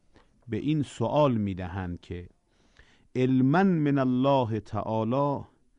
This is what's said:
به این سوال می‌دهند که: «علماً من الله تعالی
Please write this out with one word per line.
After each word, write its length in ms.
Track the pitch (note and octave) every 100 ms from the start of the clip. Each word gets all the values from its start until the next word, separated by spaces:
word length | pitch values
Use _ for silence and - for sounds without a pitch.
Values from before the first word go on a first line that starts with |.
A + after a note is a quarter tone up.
| _ _ _ _ -
به 80 | A2
این 260 | - D#3
سوال 540 | C#3 - A2+ C#3+ D3 A2+
می‌دهند 640 | G2+ F#2 F2+ F#2+ F2+ E2+
که: 280 | - F2+ F2 _ _ _ _ _ - _ _ B2
«علماً 460 | B2+ C3 C3 E3
من 360 | G3 E3+ D3 C#3
الله 640 | C3 B2 C3+ C#3 A#2 A2
تعالی 840 | - G#2+ - A2 A2 C3 C#3+ C3+ - _ _